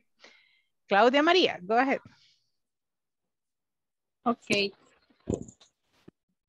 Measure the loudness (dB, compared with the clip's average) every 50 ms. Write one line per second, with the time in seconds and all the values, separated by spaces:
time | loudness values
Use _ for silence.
0 | _ _ _ _ -20 -20 _ _ _ _ _ _ _ _ _ _ _ 0 2 4
1 | 4 4 4 2 2 2 2 2 0 0 -4 -6 -8 -4 -2 -2 0 -2 -4 -6
2 | -8 -14 -20 _ _ _ _ _ _ _ _ _ _ _ _ _ _ _ _ _
3 | _ _ _ _ _ _ _ _ _ _ _ _ _ _ _ _ _ _ _ _
4 | _ _ _ _ -6 -6 -6 -6 _ -4 -2 -2 -4 -6 -8 _ _ _ _ _
5 | _ _ _ _ -10 -8 -8 -8 -8 -14 -20 _ _ _ _ _ _ _ _ _
6 | _ -20 _ _ _ _ _ _ _